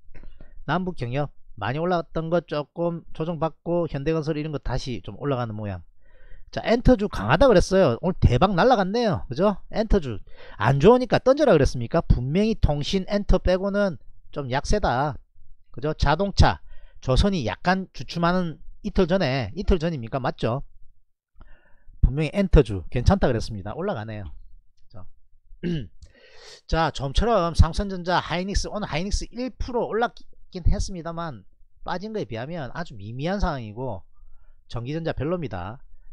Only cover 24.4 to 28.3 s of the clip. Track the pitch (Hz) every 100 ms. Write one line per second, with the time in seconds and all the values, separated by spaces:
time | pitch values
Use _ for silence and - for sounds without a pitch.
24.4 | - - - _ - 95 92 - - -
25.4 | - - 175 165 98 - - _ - -
26.4 | - - - 160 160 - 139 131 208 214
27.4 | 170 156 175 170 202 190 175 170 -